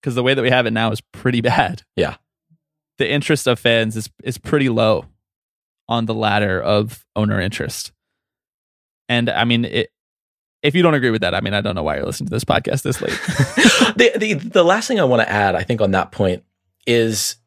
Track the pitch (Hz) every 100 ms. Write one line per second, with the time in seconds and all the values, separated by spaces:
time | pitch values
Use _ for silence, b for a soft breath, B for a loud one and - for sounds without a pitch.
0 | - 120 127 135 123 127 117 113 113 110
1 | - - 127 123 117 110 104 90 _ -
2 | 80 - _ _ _ _ _ _ _ _
3 | 123 143 - 151 - 120 123 117 113 110
4 | 107 _ - 123 - 147 135 113 110 101
5 | - _ _ _ _ _ _ _ _ 117
6 | 113 110 107 104 101 95 65 104 107 -
7 | _ - 107 104 92 - - - - _
8 | _ _ _ _ _ _ _ _ _ _
9 | _ 120 117 - 117 117 117 95 - _
10 | _ _ _ _ _ _ 147 151 170 151
11 | 123 110 90 87 - 101 98 95 76 73
12 | - - - 110 - - - 139 - 131
13 | - - - - 131 - 240 - 233 -
14 | 240 226 214 175 226 202 170 196 220 233
15 | 147 123 110 101 101 90 92 117 104 95
16 | - - 98 90 _ _ _ _ - 120
17 | 113 110 - -